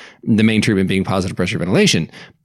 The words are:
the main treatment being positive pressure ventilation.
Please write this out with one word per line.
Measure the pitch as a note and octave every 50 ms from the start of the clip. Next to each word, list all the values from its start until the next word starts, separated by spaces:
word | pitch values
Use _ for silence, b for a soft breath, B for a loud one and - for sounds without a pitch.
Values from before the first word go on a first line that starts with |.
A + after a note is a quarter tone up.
| B B B B -
the | - A#2+ G#2 A2
main | A2 A2 A2
treatment | G#2+ - A2 F#2+ F#2+ F2+
being | G2+ F#2+ F#2
positive | - G2 F#2+ F2+ F#2+ E2 -
pressure | F#2 F2+ - E2
ventilation. | E2+ F2 G#2 F3 G#3+ F#3+ - F#2 D#2 - B B B B B _ -